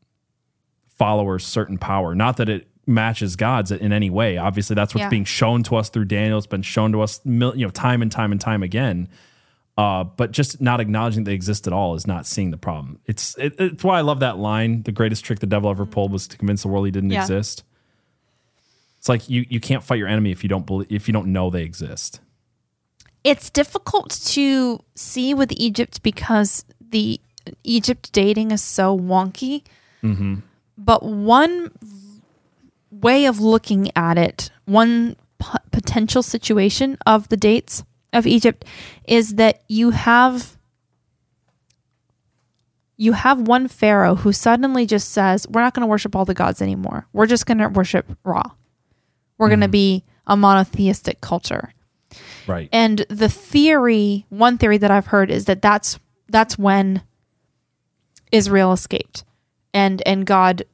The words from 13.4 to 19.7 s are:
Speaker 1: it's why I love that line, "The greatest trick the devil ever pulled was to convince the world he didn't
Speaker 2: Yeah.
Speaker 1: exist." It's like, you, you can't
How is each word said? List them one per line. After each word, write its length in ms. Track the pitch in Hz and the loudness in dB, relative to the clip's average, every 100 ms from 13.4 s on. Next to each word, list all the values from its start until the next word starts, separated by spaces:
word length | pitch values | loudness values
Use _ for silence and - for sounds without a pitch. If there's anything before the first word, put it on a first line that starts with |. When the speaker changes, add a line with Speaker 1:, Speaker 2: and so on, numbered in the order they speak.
| 143 - | -8 -4
Speaker 1:
it's 240 | 185 156 | -6 -2
why 140 | 185 180 | 0 0
I 40 | |
love 200 | 147 135 | 0 0
that 160 | 127 95 | -2 -2
line, 460 | 104 110 113 113 | -2 0 0 -2
"The 100 | 110 | -6
greatest 320 | 101 110 113 - | -2 -2 -2 -6
trick 140 | 107 | -6
the 60 | 101 | -2
devil 220 | 104 104 | 0 0
ever 160 | 98 101 | -2 -4
pulled 280 | 104 98 | -4 -4
was 160 | 98 - | -4 -8
to 80 | - | -6
convince 240 | 101 101 | -4 -2
the 80 | 95 | -2
world 160 | 98 98 | -2 -2
he 60 | |
didn't 180 | 95 98 | -2 -2
Speaker 2:
Yeah. 100 | 98 | -2
Speaker 1:
exist." 400 | 92 95 104 - _ _ _ _ _ _ _ _ _ _ _ _ _ _ | -2 -4 -4 -10 _ _ _ _ _ _ _ _ _ _ _ _ _ _
It's 100 | - | -2
like, 200 | 120 123 | -2 -2
you, 160 | 123 123 | -4 -2
you 100 | 117 | -6
can't 240 | - | -4